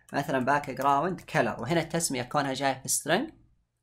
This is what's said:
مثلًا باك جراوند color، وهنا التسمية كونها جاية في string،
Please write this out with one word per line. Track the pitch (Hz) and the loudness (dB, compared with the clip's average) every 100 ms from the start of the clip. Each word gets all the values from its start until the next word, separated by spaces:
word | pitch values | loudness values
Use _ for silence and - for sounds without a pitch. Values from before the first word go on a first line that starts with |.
| - | -6
مثلًا | 139 143 135 | -4 0 0
باك | 123 143 143 | 2 0 0
جراوند | 127 139 139 180 - | 0 2 2 2 -4
color، | - 151 117 - | -2 0 0 -2
وهنا | 117 170 | 0 0
التسمية | 156 170 165 127 | 0 -2 0 -2
كونها | 120 147 139 | -2 0 0
جاية | 135 139 127 - | 0 0 0 -2
في | |
string، | - 143 190 320 - _ _ _ _ | -2 2 0 0 -10 _ _ _ _